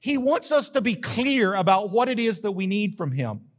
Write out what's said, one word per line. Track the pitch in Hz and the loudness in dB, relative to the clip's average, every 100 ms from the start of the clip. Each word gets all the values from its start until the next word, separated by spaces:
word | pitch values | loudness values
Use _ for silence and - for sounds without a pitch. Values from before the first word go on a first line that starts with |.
he | - 285 | -2 -2
wants | 254 320 - | 0 0 2
us | 294 240 | 0 2
to | 277 | -2
be | 220 | -2
clear | 208 - - 254 269 196 | -4 -4 -2 0 2 2
about | 196 180 190 208 | 2 4 2 2
what | 202 254 | 0 2
it | 240 | 2
is | 226 185 | 0 -2
that | 208 | -4
we | 190 190 | -2 -2
need | 202 208 208 | 0 -2 -2
from | 165 | -4
him. | 131 120 104 - | -2 -4 -6 -12